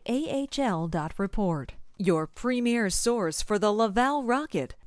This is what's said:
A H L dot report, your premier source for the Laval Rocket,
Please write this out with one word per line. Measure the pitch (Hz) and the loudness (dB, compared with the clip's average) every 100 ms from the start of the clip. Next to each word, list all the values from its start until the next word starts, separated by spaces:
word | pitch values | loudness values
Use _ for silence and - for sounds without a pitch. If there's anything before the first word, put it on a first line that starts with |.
| - | -2
A | 247 320 | -2 -2
H | 277 277 - | -4 -4 -2
L | 262 170 165 | 0 0 -2
dot | 160 151 - | -2 -4 -4
report, | 196 - 196 160 127 - - - | -2 0 0 0 -4 -12 -16 -2
your | 190 165 156 | 2 2 0
premier | - 240 247 240 240 208 | -4 -2 0 2 2 2
source | - 233 240 170 156 | 2 2 2 0 -2
for | - 208 | 0 2
the | 208 | 2
Laval | 208 226 196 254 294 | 4 2 4 2 2
Rocket, | 240 254 302 175 127 - | 0 0 0 -4 -4 -8